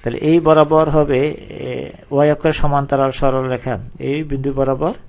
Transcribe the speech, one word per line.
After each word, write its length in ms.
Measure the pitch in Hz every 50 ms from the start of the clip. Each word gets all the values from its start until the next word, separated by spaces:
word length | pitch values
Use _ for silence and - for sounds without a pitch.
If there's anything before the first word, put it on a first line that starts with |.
তাহলে 160 | - 131 120 139 - 151
এই 80 | 160 170 156 156
বরাবর 380 | 160 156 151 147 156 156 160 151 143
হবে, 240 | 156 147 147 139 127 139 151 - - - - - - 139 127
এ, 40 | 127 127 131 143 - - - - 143 139 147
y 20 | 151 147
অক্ষের 200 | - - 160 147 -
সমান্তরাল 500 | - 147 143 139 139 135 143 135 135 135 131 -
সরল 240 | 143 139 131 131 131 131 127
রেখা, 200 | 120 - 131 123 95 - - - - 135 131
এই 100 | 139 151 160 151
বিন্দু 200 | 139 135 135 139 135 135
বরাবর। 360 | 135 135 135 127 151 170 247 - -